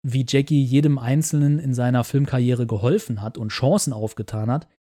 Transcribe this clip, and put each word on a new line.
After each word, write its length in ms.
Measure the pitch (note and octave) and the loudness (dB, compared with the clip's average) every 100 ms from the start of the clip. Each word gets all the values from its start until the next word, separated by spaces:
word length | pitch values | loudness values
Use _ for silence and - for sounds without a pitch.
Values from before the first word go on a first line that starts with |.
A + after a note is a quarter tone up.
wie 200 | C3+ C3 B2 | -4 -2 0
Jackie 380 | C#3 C#3 D3 | 0 2 2
jedem 340 | C3 C3+ D3+ C#3 | 4 2 2 2
Einzelnen 600 | A#2+ C#3+ D#3 D3 C#3+ D3 | 0 0 0 2 2 0
in 140 | C#3 | 0
seiner 280 | B2 B2 B2 | -2 2 0
Filmkarriere 640 | A#2 C#3 C#3 C3 B2 B2 A#2 | 0 0 0 0 2 0 0
geholfen 540 | G#2 A#2+ G3+ - A2 | 0 0 0 -2 -8
hat 180 | G#2+ - | -8 -8
und 120 | G#2+ | -8
Chancen 420 | - C3 G3+ - | -2 2 2 0
aufgetan 580 | A2+ A2 - A2 A2 A2 | -4 -6 -6 -8 -4 -2
hat. 180 | C#3 - _ | -2 -6 _